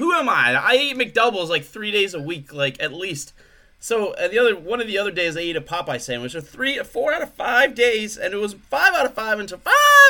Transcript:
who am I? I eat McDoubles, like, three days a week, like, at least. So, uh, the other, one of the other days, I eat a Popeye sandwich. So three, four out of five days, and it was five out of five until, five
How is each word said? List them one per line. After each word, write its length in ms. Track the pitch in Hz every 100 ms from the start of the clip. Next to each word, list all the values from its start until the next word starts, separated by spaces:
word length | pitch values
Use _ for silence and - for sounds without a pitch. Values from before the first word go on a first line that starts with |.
| 330
who 80 |
am 140 | 339 262
I? 240 | 165 123 127
I 200 | 208 254
eat 220 | 285 262
McDoubles, 500 | 233 226 240 202 165
like, 160 | 160 143
three 240 | 220 208
days 240 | 208 196
a 60 | 175
week, 300 | 143 170 139
like, 260 | 147 139 -
at 80 | 151
least. 400 | 160 190 143 - - - _ _ _
So, 320 | - 226 202
uh, 140 | - 180
the 100 | 214
other, 180 | 240 190
one 240 | 160 240
of 40 | 226
the 100 | 196
other 100 | 208
days, 240 | 175 170 160
I 40 |
eat 140 | 170 160
a 60 |
Popeye 380 | - 175 165 123
sandwich. 320 | - 120 123
So 80 | 160
three, 360 | 147 - 262 269
four 280 | - 233 294
out 80 | 330
of 100 | 320
five 400 | - 190 233 277 233
days, 420 | 240 220 214 -
and 160 | 180
it 40 | 202
was 160 | 208
five 400 | 202 - 285 370
out 120 | 349 262
of 100 | -
five 240 | 220 214
until, 180 | 202 -
five 160 | - 539 587 571 554